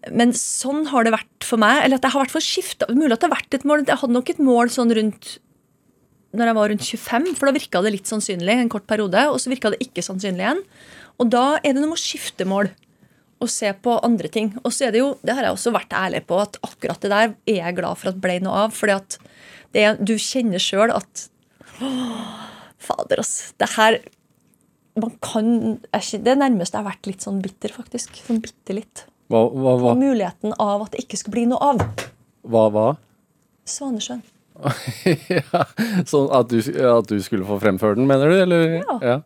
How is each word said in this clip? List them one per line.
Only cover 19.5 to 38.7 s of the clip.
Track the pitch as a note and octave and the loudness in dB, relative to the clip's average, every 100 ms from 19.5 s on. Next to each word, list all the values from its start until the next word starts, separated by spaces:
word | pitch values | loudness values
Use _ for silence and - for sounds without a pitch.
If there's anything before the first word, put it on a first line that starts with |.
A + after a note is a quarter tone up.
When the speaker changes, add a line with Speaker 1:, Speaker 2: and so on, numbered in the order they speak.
| - _ | -20 _
Speaker 1:
det | - | 2
er, | G#3+ A3 | 4 2
du | G3+ A3 | 0 0
kjenner | - C4 A#3 F#3 | 0 0 0 0
selv | - G3 G3+ - | 0 2 2 2
at, | - - - _ _ _ - - | -4 -16 -16 _ _ _ -20 -10
åh, | C4 B3+ B3 A3 G3 G#3+ - - - _ | -6 -4 -6 -8 -12 -14 -18 -20 -20 _
fader | - - - - | -8 -6 -2 -2
ass, | - - - _ | -2 -6 -10 _
det | G#3 - | -4 2
her, | A3 - - _ _ _ _ _ _ _ _ - | 4 2 -4 _ _ _ _ _ _ _ _ -6
man | A3+ - | -6 -6
kan, | - A3 A3 A#3 A3 G#3+ | -6 -2 2 2 0 -6
jeg | - G#3 - | -4 -6 -4
kjen-, | G#3+ | -2
det | A#3 C4+ | 2 2
nærmeste | C4+ A3 E3+ G#3+ | 4 2 0 -6
jeg | |
har | G3+ | -8
vært | F#3 - | -8 -10
litt | F#3+ | -10
sånn | - G3 | -6 -6
bitter | F#3+ - G#3 | -6 -8 -12
faktisk, | - A#3 A#3+ - - | -12 -12 -10 -10 -16
sånn | - A3+ | -4 -4
bitte | A3+ _ - G3 | -4 _ -10 -8
litt. | A3+ - - _ _ | -8 -20 -20 _ _
Speaker 2:
Hva, | A2+ A#2 | 2 2
hva, | C3 C3 B2+ | 2 2 4
hva? | B2 | 4
Speaker 1:
På | A#2+ | 4
muligheten | C#4 B3 F#3 - G#3+ G#3+ | 2 2 -2 -4 -6 -2
av | G#3+ G3+ | 0 0
at | G#3 | -4
det | - | -10
ikke | - G3+ | -10 -10
skulle | - G#3 | -6 -2
bli | A#3 | 0
noe | B3+ | 2
av. | C#4+ B3 - - - _ _ _ | 2 2 -2 -4 -12 _ _ _
Speaker 2:
Hva, | - A2+ A2 | 0 4 4
hva? | G#2 A2 D#3 _ _ _ _ _ _ - | 4 2 0 _ _ _ _ _ _ -14
Speaker 1:
Svanesjøen. | - C#4 A3+ - B3 - _ _ - | -8 -6 -6 -6 -12 -14 _ _ -6
Speaker 2:
<laughs> | D3 B2 - - F#3+ D#3 - | -6 -4 -8 -2 0 0 0
Ja, | F3+ - F3 - - A#3 G3 | -2 0 -2 -2 -2 -2 0
sånn | C#3 D3 C3+ | 2 2 4
at | C3+ B2 | 2 4
du, | A#2 | 2
at | A#2 C#3+ C3 A#2 G#2 | 0 0 4 4 2
du | G#2 | -4
skulle | F#2 G#2+ F#2+ | -2 -4 -2
få | G2+ | 0
fremføre | G#2 F#2+ G#2+ G#2 | 2 2 2 2
den, | C3 | 4
mener | C3+ C#3+ | 4 4
du, | F#3 | 4
eller? | F#3 E3+ E3 | 4 4 2